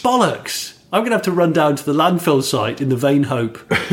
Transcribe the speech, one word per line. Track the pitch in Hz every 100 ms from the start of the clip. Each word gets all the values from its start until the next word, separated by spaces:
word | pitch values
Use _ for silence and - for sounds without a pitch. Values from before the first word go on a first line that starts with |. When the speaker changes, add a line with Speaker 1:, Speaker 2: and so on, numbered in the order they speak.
Speaker 1:
Bollocks. | 247 254 185 - - - - - -
I'm | 190
gonna | 233 220
have |
to | 190
run | 175 170
down | 160 151 143
to |
the | -
landfill | 147 165 175 160 139
site | 135 127 107 113
in | 135
the | 127
vain | 139 143
hope. | 131 127 113 - - -
Speaker 2:
<laughs> | -